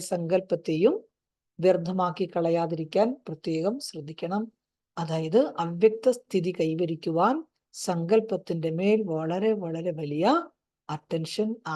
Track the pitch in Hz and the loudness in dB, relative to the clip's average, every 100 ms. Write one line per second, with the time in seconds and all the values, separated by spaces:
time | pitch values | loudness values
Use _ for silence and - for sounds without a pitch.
0 | 175 180 165 180 185 175 - 156 208 381 | 2 -4 0 0 0 -2 0 4 4 2
1 | - _ _ _ _ - 180 180 165 185 | -6 _ _ _ _ 0 4 4 2 0
2 | 180 165 175 175 170 170 165 160 160 185 | 0 -2 -4 0 2 2 0 -2 -2 2
3 | 226 269 - 156 - 160 175 254 - 165 | 0 0 -10 -10 -4 -2 -2 -4 -8 -12
4 | 143 160 170 202 226 _ _ _ _ - | -12 -8 -4 -4 -6 _ _ _ _ -8
5 | 165 160 160 208 294 - 170 170 220 220 | -4 -2 2 2 2 0 -4 4 4 4
6 | 254 247 - 196 175 175 160 160 175 165 | 0 0 0 -2 0 0 0 0 -2 -4
7 | 165 165 202 294 320 _ _ - - 170 | -2 2 2 2 -4 _ _ -10 -4 -2
8 | 170 220 220 180 - 170 160 160 196 214 | 2 2 2 -2 -4 -4 -2 0 2 2
9 | 202 160 160 180 220 214 170 165 175 160 | 2 -2 -2 0 0 0 -2 -4 -4 -4
10 | 147 147 196 320 - _ _ _ - 151 | -4 0 2 2 0 _ _ _ -10 -10
11 | - 165 160 - 220 226 - | -6 -6 -4 -2 -2 -4 -6